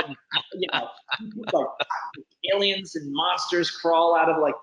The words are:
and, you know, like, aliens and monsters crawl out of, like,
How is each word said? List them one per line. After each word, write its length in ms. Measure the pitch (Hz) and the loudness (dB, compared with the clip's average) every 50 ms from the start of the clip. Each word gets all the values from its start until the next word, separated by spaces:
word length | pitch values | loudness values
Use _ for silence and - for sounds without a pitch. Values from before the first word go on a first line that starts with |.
| 165 | -2
and, 100 | 147 139 - _ - - - - - - | -4 -6 -14 _ -6 -6 -6 -6 -6 -8
you 120 | 180 180 - - | -6 -4 -2 -2
know, 140 | - - - - - _ - 139 - 220 208 208 - - - - | -4 -4 -6 -12 -14 _ -8 -8 -8 -8 -10 -12 -10 -4 0 0
like, 120 | 151 - - - - - - - - - - - - - _ _ _ - 180 196 | 0 0 -2 -4 -6 -4 -4 -4 -6 -8 -10 -12 -14 -20 _ _ _ -2 0 0
aliens 420 | 202 202 196 196 196 190 165 - | 2 2 0 0 -2 -6 -8 -10
and 160 | 160 147 143 139 | -8 -8 -4 -2
monsters 560 | 151 165 180 180 175 - - 180 175 165 - | 0 0 0 0 -2 -2 0 0 0 0 0
crawl 440 | - - - 165 165 165 170 170 170 | -2 -2 2 4 6 6 6 6 6
out 140 | 160 160 160 | 6 6 4
of, 120 | 160 156 | 4 4
like, 140 | 151 143 - - | 2 0 0 -2